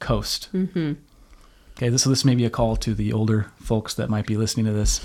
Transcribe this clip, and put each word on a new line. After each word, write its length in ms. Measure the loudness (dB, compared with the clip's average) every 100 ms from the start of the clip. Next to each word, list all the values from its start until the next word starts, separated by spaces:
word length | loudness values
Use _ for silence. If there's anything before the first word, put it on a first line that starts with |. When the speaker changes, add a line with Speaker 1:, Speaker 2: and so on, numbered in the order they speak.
Speaker 1:
coast. 480 | -2 -2 -2 -6 -4
Speaker 2:
Mm-hmm. 380 | -4 -2 -2 -4 -6 -12 -20 -20 -20 -20 _ -20 -4
Speaker 1:
Okay, 120 | 0
this, 140 | 2
so 80 | 2
this 140 | 4
may 100 | 4
be 100 | 4
a 60 | 2
call 260 | 2 0 0
to 180 | -2
the 180 | -2 -2
older 340 | 0 2 2 0 -8
folks 340 | -2 -2 -2
that 140 | -6 -2
might 160 | -2 -2
be 100 | -2
listening 300 | 0 0 0
to 60 |
this. 280 | 2 0 0